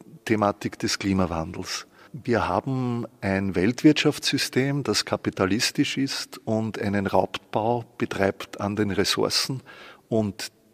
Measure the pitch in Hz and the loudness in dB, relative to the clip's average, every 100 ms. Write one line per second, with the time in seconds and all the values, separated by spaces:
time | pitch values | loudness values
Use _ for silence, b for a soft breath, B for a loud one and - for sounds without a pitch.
0 | - - - 107 104 - 120 - 110 - | -20 -12 0 2 4 2 -6 -4 -4 -2
1 | 98 95 87 82 85 90 92 - - B | 2 2 2 0 -4 -8 -8 -10 -10 B
2 | B 127 120 110 85 95 139 131 123 120 | B -12 0 0 2 0 -2 -4 -2 -4
3 | 117 - 98 95 98 87 101 123 156 147 | -6 -6 -2 0 0 2 0 4 4 6
4 | 151 - - 139 - 127 135 143 117 104 | 2 0 -2 -2 0 0 0 0 0 -2
5 | - 107 - - 95 107 - - 139 - | 0 -2 -2 0 2 2 0 0 -2 -2
6 | 135 - - - - 110 110 - 107 101 | -4 -4 -10 -10 -2 -2 -2 -2 -2 0
7 | 95 95 95 - - 113 110 120 117 - | 2 2 2 -4 -6 -2 0 -2 -4 -6
8 | 113 - 98 - - - 101 104 101 95 | -6 2 0 0 -10 -6 -4 0 0 2
9 | 92 - 110 - - 131 B B B B | 0 2 0 0 -2 -6 B B B B
10 | _ 113 104 - - - _ | _ 0 0 -4 -12 -14 _